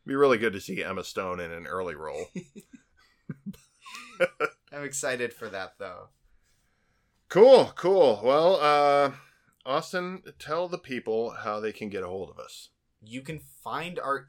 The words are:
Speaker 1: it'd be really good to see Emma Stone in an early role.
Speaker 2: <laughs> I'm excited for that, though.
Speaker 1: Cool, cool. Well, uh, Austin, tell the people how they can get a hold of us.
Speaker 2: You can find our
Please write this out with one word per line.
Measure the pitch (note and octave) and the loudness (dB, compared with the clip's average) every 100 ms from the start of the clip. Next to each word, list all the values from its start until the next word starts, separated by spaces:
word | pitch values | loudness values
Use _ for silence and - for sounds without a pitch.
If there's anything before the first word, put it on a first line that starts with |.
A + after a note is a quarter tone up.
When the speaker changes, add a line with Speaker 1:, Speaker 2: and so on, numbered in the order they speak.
Speaker 1:
it'd | - | -8
be | |
really | C3+ C#3+ A#2 | 2 4 4
good | A2+ | 0
to | G2 | -4
see | - F#2+ | -10 -8
Emma | E2+ F#2+ | -6 -8
Stone | F2 - F#2+ F2+ | -8 -8 -6 -6
in | E2+ | -8
an | E2+ E2 | -12 -8
early | F2+ F2+ | -8 -6
role. | D2+ D#2 D2 - | -8 -10 -10 -12
Speaker 2:
<laughs> | F3+ F3+ G#3+ - - _ _ _ _ _ D3+ - - _ _ C6 - C6+ C6+ - - - - _ | -12 -16 -20 -20 -20 _ _ _ _ _ -16 -16 -18 _ _ -18 -18 -18 -4 -4 -2 -8 -8 _
I'm | C#3+ | -14
excited | C#3+ C#3 C#3+ B2+ A#2+ | -10 -8 -6 -4 -6
for | - A2+ | -8 -12
that, | F#2+ F#2 _ | -12 -12 _
though. | F#2+ F2+ G2 _ _ _ _ _ _ _ _ _ _ _ _ | -16 -16 -20 _ _ _ _ _ _ _ _ _ _ _ _
Speaker 1:
Cool, | F3+ A#3+ C4 - - | 8 10 10 8 0
cool. | F3 G3 D3 G#2 | 2 6 6 4
Well, | A2+ C#3+ E3 F#3 | 4 4 4 4
uh, | D3 D3 C#3+ C#3+ C#3+ C3+ _ _ _ _ | 4 4 4 4 2 -2 _ _ _ _
Austin, | - C#3 D#3+ F#3 F3+ F#3 - - | -6 -4 -4 -8 -8 -12 -16 -18
tell | - D#3 F3+ | -8 -6 -6
the | E3+ | -8
people | - B2 - A2 A#2 | -8 -8 -4 -4 -4
how | - A2 G#2 | -6 -8 -6
they | A2 | -6
can | G#2 G#2+ | -8 -10
get | F#2+ | -8
a | F2+ | -8
hold | F#2 E2+ | -8 -12
of | - | -14
us. | A1+ - - _ _ _ | -18 -20 -20 _ _ _
Speaker 2:
You | A2 B2 | -18 -16
can | C3+ D#3 - - | -14 -16 -16 -18
find | A2+ C3 E3 F3 | -10 -8 -8 -8
our | C#3 C#3 | -6 -6